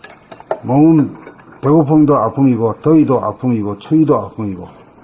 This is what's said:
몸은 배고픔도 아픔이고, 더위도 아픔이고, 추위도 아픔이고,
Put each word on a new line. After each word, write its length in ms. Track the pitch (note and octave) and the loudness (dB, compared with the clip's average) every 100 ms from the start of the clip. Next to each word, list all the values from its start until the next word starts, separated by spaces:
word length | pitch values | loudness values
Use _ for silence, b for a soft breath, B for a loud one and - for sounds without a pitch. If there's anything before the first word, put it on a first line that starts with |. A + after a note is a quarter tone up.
| - - _ - - - | -20 -20 _ -16 -12 -10
몸은 500 | - C3+ D#3 D#3+ A#2+ - - - - - | -2 2 4 4 0 -6 -20 -20 -20 -6
배고픔도 560 | C3+ D#3 C#3+ D#3 D3 C#3 | 0 0 2 2 2 2
아픔이고, 640 | A2 C#3 C3+ A#2 A2+ G2+ | -2 0 0 0 -2 -2
더위도 440 | D3+ D#3+ B2+ B2 | 0 2 2 0
아픔이고, 540 | G#2 G#2 B2+ A#2 G2+ G2+ | -2 -6 -4 -2 -4 -8
추위도 380 | - D#3 D3+ B2+ | -2 0 2 0
아픔이고, 500 | G2 - G#2+ F2+ F2 - - _ | -4 -8 -8 -10 -14 -20 -20 _